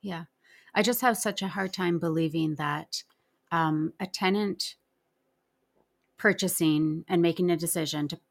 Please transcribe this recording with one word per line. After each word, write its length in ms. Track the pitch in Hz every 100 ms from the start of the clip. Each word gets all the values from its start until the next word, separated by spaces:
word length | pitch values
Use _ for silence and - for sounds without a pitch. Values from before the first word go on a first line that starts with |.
Yeah. 240 | 202 165 170 _ _ - _
I 80 | -
just 200 | 208 240
have 160 | 254 214
such 240 | 214 196
a 60 | 190
hard 240 | 190 190
time 240 | 185 175 170
believing 560 | 170 160 160 165 156
that, 480 | 147 147 151 165 - - _ _ _ -
um, 420 | 170 160 156 160 -
a 60 | 190
tenant 680 | - 190 202 208 - - - _ _ _ _ _ _ _ _ _ _ _ _ _ -
purchasing 880 | 214 190 185 - 160 151 156 160 -
and 120 | 175
making 300 | 170 165 175
a 60 | 165
decision 520 | 165 175 151 151 147
to 100 | 160 _